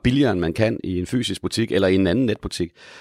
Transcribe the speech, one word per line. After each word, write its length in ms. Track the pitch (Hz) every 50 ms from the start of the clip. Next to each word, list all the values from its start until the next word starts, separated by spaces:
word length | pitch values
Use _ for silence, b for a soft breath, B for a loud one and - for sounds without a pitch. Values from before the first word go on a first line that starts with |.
| -
billigere, 280 | 123 123 143 147 120
end 80 | 101 90
man 140 | 85 82 82
kan 260 | - 107 113 117 - -
i 160 | 92 90 90
en 60 | 90
fysisk 360 | - 98 87 87 - 95 -
butik 300 | - 92 - 107 113 -
eller 160 | - 98 95
i 80 | 92 95
en 120 | 95 95
anden 180 | 85 104 123 135
netbutik. 460 | 113 101 - - - - - 87 82 B B B B B B